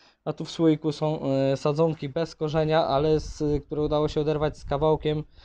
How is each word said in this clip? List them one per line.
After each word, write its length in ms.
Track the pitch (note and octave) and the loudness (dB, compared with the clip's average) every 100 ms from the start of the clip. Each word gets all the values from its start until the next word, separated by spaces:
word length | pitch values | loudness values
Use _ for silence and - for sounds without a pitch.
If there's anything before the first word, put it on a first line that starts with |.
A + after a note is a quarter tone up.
| _ _ - | _ _ -8
a 80 | |
tu 120 | D3+ D#3+ | -8 -8
w 60 | |
słoiku 400 | - E3 D3+ D#3 | 2 4 4 0
są, 280 | D3 D#3 D#3 C#3 C3+ C3+ | -2 -2 -2 0 2 2
e, 60 | C3+ | 0
sadzonki 520 | D3+ D3 E3 D3+ D3 | 0 2 0 0 -6
bez 260 | C3 E3 - | -6 -6 -4
korzenia, 500 | D3+ D#3+ D#3 D#3 D#3 | -2 0 2 2 2
ale 340 | C3+ D#3 D#3 | 2 2 2
z, 440 | - - D3+ D3 - | -2 -4 -2 -2 -2
które 160 | D3 | -4
udało 260 | D3+ D3 D3+ | 0 0 0
się 140 | D#3 | 0
oderwać 360 | D3 D3+ D3+ - | 0 0 -2 -4
z 80 | - | -6
kawałkiem, 580 | C#3+ D#3 D3+ D3+ D3+ D3+ - | 0 2 2 0 -2 -6 -14